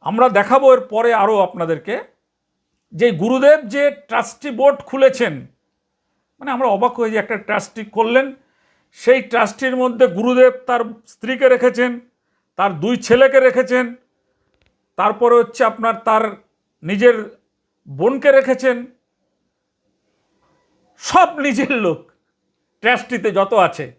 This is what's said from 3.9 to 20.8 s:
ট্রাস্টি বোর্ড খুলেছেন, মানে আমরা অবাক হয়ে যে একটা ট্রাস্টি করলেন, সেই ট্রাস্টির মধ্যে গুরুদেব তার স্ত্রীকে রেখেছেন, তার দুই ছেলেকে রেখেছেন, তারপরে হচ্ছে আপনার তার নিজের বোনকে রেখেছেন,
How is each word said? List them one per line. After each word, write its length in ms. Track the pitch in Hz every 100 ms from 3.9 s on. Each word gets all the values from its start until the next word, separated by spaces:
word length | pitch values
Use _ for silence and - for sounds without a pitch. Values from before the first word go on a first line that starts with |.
ট্রাস্টি 600 | 285 _ 226 233 - 294
বোর্ড 260 | 240 269 277
খুলেছেন, 680 | - 269 269 254 233 143 - _ _ _ _ _ _ _ _ _
মানে 120 | 269
আমরা 180 | 247 254
অবাক 240 | 202 -
হয়ে 180 | - 226
যে 60 | 220
একটা 200 | 208 214
ট্রাস্টি 480 | - 208 196 -
করলেন, 500 | 208 202 220 240 269 269 _ _ _ _ _
সেই 300 | _ - 262
ট্রাস্টির 540 | 214 233 214 208 262 254
মধ্যে 300 | 254 233 247
গুরুদেব 460 | 175 240 254 254 254 -
তার 140 | 240 220 220 _
স্ত্রীকে 420 | - 220 254 262
রেখেছেন, 520 | 254 247 226 247 240 _ _ _ _ _ -
তার 240 | 196 165
দুই 160 | 180 247
ছেলেকে 440 | - 240 269 269
রেখেছেন, 540 | 254 247 254 254 247 240 _ _ _ _ _ _ _ _ _ -
তারপরে 380 | 202 208 240
হচ্ছে 300 | 240 233 -
আপনার 300 | 233 220 226
তার 360 | 226 226 220 220 196 _ _ _ _
নিজের 560 | 156 202 240 226 208 _ _ _ _ _ _
বোনকে 440 | 139 196 269 285
রেখেছেন, 540 | 269 262 254 262 240 240 _ _ _ _ _ _ _ _ _ _ _ _ _ _ _ _ _ _ _